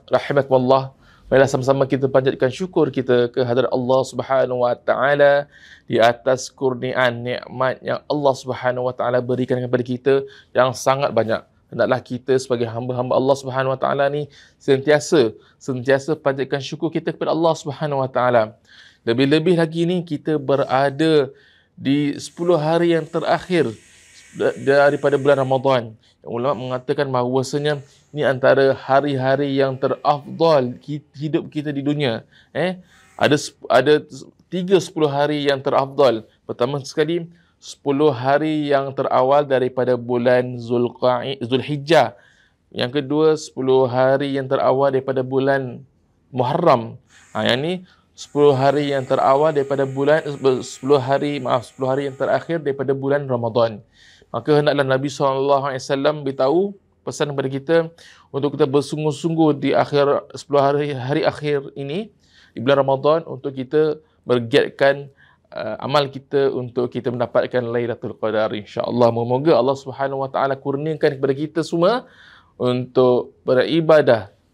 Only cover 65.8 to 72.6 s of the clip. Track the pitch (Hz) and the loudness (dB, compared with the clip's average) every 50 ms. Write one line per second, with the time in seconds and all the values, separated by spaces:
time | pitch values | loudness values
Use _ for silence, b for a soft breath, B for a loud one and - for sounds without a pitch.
65.8 | - 120 143 147 143 135 - - - - 147 139 139 139 139 131 123 120 113 127 | -6 -2 0 0 0 -2 -6 -14 -10 -2 0 0 2 2 0 -2 -8 -6 -4 -4
66.8 | 123 120 - 123 - 123 120 120 120 117 - 123 - 123 - 123 120 117 117 123 | -4 -4 -4 -6 -6 -6 -4 -4 -4 0 0 0 0 0 -2 -4 -4 -2 -4 -4
67.8 | 120 113 113 - - 165 156 - 113 107 107 107 110 107 - 107 98 - - 117 | -2 -4 -6 -8 -10 -12 -10 -6 -4 -2 -2 0 -2 -2 -4 -6 -10 -10 -8 -6
68.8 | - - 113 120 120 117 117 117 117 120 123 131 147 170 151 117 120 135 135 135 | -6 -2 2 2 2 2 2 0 -4 -2 -2 0 2 4 4 4 4 2 0 -2
69.8 | - 131 117 - 139 135 139 135 135 135 - 90 131 139 131 135 - 143 135 139 | -6 -14 -8 -6 -6 -6 -4 -6 -6 -4 -2 -2 -2 -2 -2 -4 -4 -6 -6 -4
70.8 | 151 160 156 143 170 147 139 131 139 135 131 139 156 151 - 165 151 - 175 165 | -4 -6 -4 0 -2 -2 -2 0 -2 -2 -2 -2 -4 -6 -4 -6 -4 -4 -2 0
71.8 | 170 196 233 254 247 b b b b b b b b b b - | 2 2 0 -2 -6 b b b b b b b b b b -4